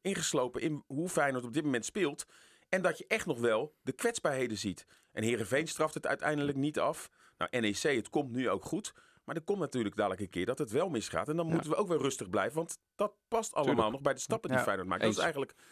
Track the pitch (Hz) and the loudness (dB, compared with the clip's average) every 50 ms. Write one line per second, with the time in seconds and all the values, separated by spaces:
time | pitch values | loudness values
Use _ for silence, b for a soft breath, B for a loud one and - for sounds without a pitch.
0 | - 185 196 180 160 - - 143 127 123 - - - 160 151 143 - - 139 143 | -4 -2 -2 0 0 2 2 2 2 2 0 -2 -2 -2 -2 -4 -6 -6 -4 -2
1 | 170 185 - 160 147 139 131 127 120 120 113 156 156 147 131 117 107 - - 214 | -2 0 0 2 2 2 0 -2 -4 -2 -2 0 0 2 0 0 -2 -2 0 0
2 | 185 147 143 - - b b b b b b b b b 185 190 180 175 165 - | 0 0 0 -4 -10 b b b b b b b b b 0 2 2 0 0 -2
3 | - - 247 220 - 170 139 117 120 117 110 110 - - - _ _ - 131 - | -2 -2 -2 0 0 -2 0 2 4 4 4 4 2 -2 -8 _ _ -8 -4 0
4 | - 151 151 - - 160 139 131 131 113 110 101 104 101 78 - - b b b | 0 0 0 0 0 0 0 0 0 0 -2 -2 -2 -4 -4 -6 -10 b b b
5 | b b b - 110 117 120 107 110 - 127 143 165 160 - - 156 156 - 151 | b b b -2 0 2 2 0 0 0 0 0 0 -2 -2 -2 -2 -2 -2 -4
6 | - - 143 - - - 151 147 143 143 139 135 139 151 147 - 80 135 170 - | -2 -2 -2 0 0 0 0 2 0 0 0 0 0 0 0 0 0 0 0 -4
7 | - b b b b b b - 90 - - 123 113 104 101 - - 156 139 117 | -10 b b b b b b -4 -4 0 0 2 2 2 2 2 2 2 2 2
8 | 104 - - 156 143 127 117 131 127 107 95 95 - - - - - - b b | 0 0 0 0 0 0 -2 0 2 2 0 0 0 -2 -4 -4 -4 -6 b b
9 | b b b b b - 147 165 156 - 202 196 160 135 - 127 110 101 - 104 | b b b b b -8 -8 -4 -2 -2 -2 0 -2 -2 0 0 0 0 0 0
10 | 104 98 95 92 104 90 - 87 90 110 127 - 151 110 101 143 180 190 151 113 | 0 0 0 -4 -6 -4 -2 -2 0 0 0 -2 -2 -2 0 0 0 0 0 -2
11 | 98 - - 80 98 151 156 170 165 160 165 165 - 147 156 - 214 180 170 143 | -4 -2 -2 -2 -2 0 -2 -2 0 0 0 0 0 0 0 0 2 2 0 2
12 | 127 139 - - 117 92 90 104 95 117 135 160 170 - - - _ _ _ - | 2 0 -2 -2 -4 0 0 2 2 2 0 -4 -4 -6 -8 -14 _ _ _ -4
13 | 202 208 - _ _ _ 247 233 220 - - - 147 - 147 - 110 107 120 - | -4 -4 -4 _ _ _ -2 0 0 0 0 0 2 4 4 4 2 2 0 0
14 | 135 139 131 123 - - - 226 - 160 131 127 - - 98 95 90 92 90 87 | 0 -2 0 0 -2 -2 -2 -2 0 0 0 2 2 2 0 0 0 -2 0 2
15 | 110 110 107 - - 170 151 143 135 - - B B B | 2 2 4 2 0 0 0 -2 -4 -6 -8 B B B